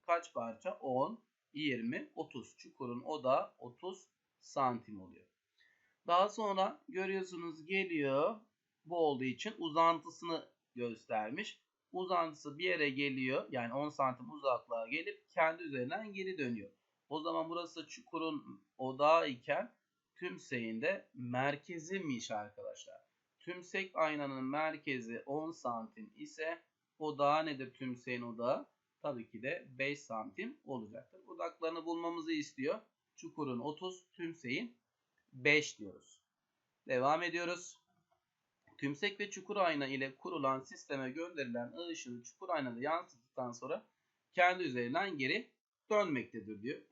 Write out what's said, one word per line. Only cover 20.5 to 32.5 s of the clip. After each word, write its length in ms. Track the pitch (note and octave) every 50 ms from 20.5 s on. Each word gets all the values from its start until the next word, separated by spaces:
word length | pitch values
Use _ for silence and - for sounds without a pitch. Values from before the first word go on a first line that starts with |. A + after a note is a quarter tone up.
| C#3 A#2+ A2+ A2+ A2+ A2+
de 260 | C3+ E3 G3 G3 - _ _
merkeziymiş 1160 | C#3 B2 A#2+ A#2+ B2 C3+ C#3+ C#3+ C#3+ - - F3 E3 D3+ E3+ F#3+ G3 F3 D3+ B2+ A2+ - -
arkadaşlar. 680 | A#2 G#2+ G#2 G#2 - - G2+ G#2+ G#2 - - - - - _ _ _ _ _ _ _ _
Tümsek 580 | - E3+ F3+ F3+ F3 - - F#3+ F#3+ F#3+ -
aynanın 480 | - D#3+ D#3 D3+ D3 C#3+ C#3 C3+ C3 C3
merkezi 800 | C3 C#3+ D3+ D#3 D#3 D#3 D3+ - D3+ C3+ B2+ A#2 A2+ A#2 - -
on 240 | - C#3 D#3 D#3 D#3+
santim 640 | E3 - - B2+ A#2+ A2+ A2 A2+ - A#2 G#2+ - _
ise 460 | A2 D3+ D3+ - D#3 D#3 D#3+ E3+ E3 _ _ _ _ _ _ _ _
odağı 480 | D#3 D3+ C#3+ C3+ C#3+ C#3+ D3 D#3 D#3+
nedir 280 | D#3 D3 C3 C3 B2+ -
tümseyin 480 | - C3+ B2+ B2 B2 - C3 B2 A#2+
odağı? 460 | A#2+ A#2+ A2+ A2+ A#2 B2 D3 - C#4+ - _ _ _ _ _ _
Tabii 260 | - D3+ C3+ A#2+ A2+ -
ki 140 | - G#2+
de 240 | A2+ C3+ E3 - B2+ C#3
beş 320 | B2+ B2+ C3+ C#3 C#3+ C#3+
santim 600 | - - A2+ A2 A2 C#3 - - G3 A#3+ D4 - _
olacaktır. 560 | - C#3 A#2+ G#2+ G2+ - - - _ - - -
Odaklarını 580 | - F3+ E3 E3+ E3+ E3 _ D#3+ D#3+ E3 E3+ D#3+
bulmamızı 480 | E3 E3+ E3+ E3+ E3+ E3+ E3+ D#3 D#3+
istiyor. 480 | E3 D3+ C#3+ -